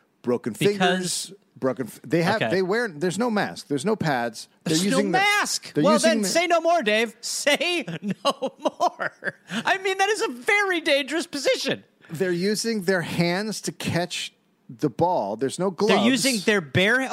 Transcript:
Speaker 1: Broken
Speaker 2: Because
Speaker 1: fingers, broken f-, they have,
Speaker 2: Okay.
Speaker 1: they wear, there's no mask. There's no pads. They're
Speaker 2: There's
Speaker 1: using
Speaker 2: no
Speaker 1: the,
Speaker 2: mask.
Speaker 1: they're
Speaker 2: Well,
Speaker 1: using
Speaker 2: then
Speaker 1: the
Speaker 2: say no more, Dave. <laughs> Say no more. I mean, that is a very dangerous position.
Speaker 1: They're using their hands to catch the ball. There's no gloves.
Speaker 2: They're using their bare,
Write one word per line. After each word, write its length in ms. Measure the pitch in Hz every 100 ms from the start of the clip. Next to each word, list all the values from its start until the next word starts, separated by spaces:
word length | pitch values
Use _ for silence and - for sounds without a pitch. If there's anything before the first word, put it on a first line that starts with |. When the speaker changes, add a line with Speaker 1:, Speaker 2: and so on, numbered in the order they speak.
| _ _
Speaker 1:
Broken 300 | 120 120 123
Speaker 2:
Because 160 | 104 196 202
Speaker 1:
fingers, 560 | 180 185 175 - - - _ -
broken 300 | 131 127 120
f-, 140 | -
they 180 | 120 170
have, 200 | 170 220
Speaker 2:
Okay. 80 | 113
Speaker 1:
they 100 | 180
wear, 260 | 185 226 226
there's 280 | 147 180 190
no 120 | 247
mask. 380 | 208 110 85 -
There's 160 | 143 180
no 80 | 214
pads. 520 | 160 127 120 - - _
They're 60 | -
Speaker 2:
There's 100 | 160
Speaker 1:
using 280 | 196 269 302
Speaker 2:
no 60 | 370
Speaker 1:
the, 60 |
Speaker 2:
mask. 480 | 415 415 311 - -
Speaker 1:
they're 120 | 147
Speaker 2:
Well, 100 | 277
Speaker 1:
using 160 | 302 320
Speaker 2:
then 120 | 220
Speaker 1:
the 60 | 190
Speaker 2:
say 180 | 330 349
no 120 | 339
more, 220 | 330 339
Dave. 320 | 208 214 226 -
<laughs> 20 |
Say 640 | - - 285 285 339 339 196 165
no 500 | 202 - 277 - 262 -
more. 800 | 302 - 349 - 175 - 180 - -
I 280 | 208 302 381
mean, 180 | 381 381
that 120 | 392
is 100 | 415
a 60 | 381
very 520 | 247 254 415 392 349
dangerous 440 | 311 285 254 320 -
position. 580 | 285 294 494 269 110 - _ -
Speaker 1:
They're 220 | 165 185
using 500 | 170 196 208 226 220
their 200 | 175 185
hands 580 | 156 175 170 180 214 -
to 100 | 180
catch 640 | - - 165 175 - - - _ _ -
the 220 | 113 147
ball. 460 | - 175 156 98 110
There's 220 | 131 160
no 120 | 190
gloves. 240 | 170 208
Speaker 2:
They're 100 | -
using 360 | 220 262 262 226
their 200 | 220 202
bare, 480 | 143 180 202 254 254